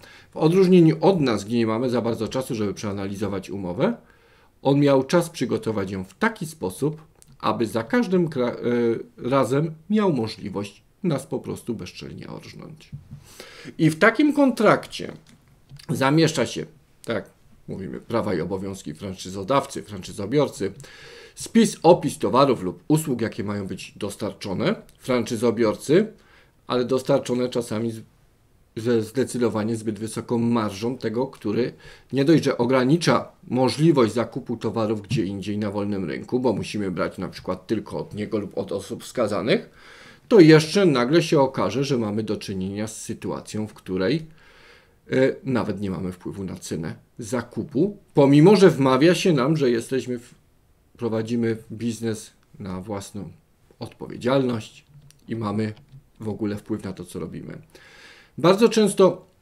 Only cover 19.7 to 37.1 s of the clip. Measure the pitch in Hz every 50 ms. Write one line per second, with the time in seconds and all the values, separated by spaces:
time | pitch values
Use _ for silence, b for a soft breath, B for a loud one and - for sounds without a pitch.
19.7 | - - - - 107 107 87 - 90 104 101 101 127 147 139 113 - - 104 95
20.7 | 95 - B B B B B B B B B B B - - - - 226 226 -
21.7 | - - - 160 175 165 - 139 - - - 101 98 127 139 139 117 92 92 90
22.7 | 85 - - _ 151 156 156 151 127 113 113 101 - - 101 101 101 101 101 90
23.7 | - 92 - - - - 107 101 92 - 117 98 92 - - 107 92 101 110 160
24.7 | 226 - - - _ _ - - 127 123 113 - 127 107 113 120 107 107 117 104
25.7 | 98 - - - 143 185 220 - - b b b b b b b b b _ -
26.7 | 127 123 127 117 131 131 127 - 143 131 131 - 123 123 127 123 - 123 117 -
27.7 | 110 107 117 117 110 110 - - _ _ _ _ _ _ _ _ _ _ _ _
28.7 | _ 117 110 120 120 113 107 - - 135 123 - - 120 123 113 98 110 104 110
29.7 | 117 110 107 113 107 98 107 107 - 120 113 - 123 117 117 117 120 117 107 104
30.7 | 101 95 107 120 135 120 - 113 110 117 135 - - - - 107 101 110 123 -
31.7 | - B B B B B B B - 131 139 143 165 151 - 139 - - 120 120
32.7 | 131 131 123 127 147 175 165 - 123 107 - - - _ - - - 123 131 120
33.7 | 113 131 151 170 156 135 120 107 101 123 113 - - 139 120 - 120 107 - 113
34.7 | 95 117 110 107 110 104 98 - - 147 95 95 101 101 92 107 101 104 107 101
35.7 | 95 104 101 101 104 95 95 78 67 64 64 - - 127 127 127 104 85 90 -
36.7 | - 107 101 95 87 87 90 90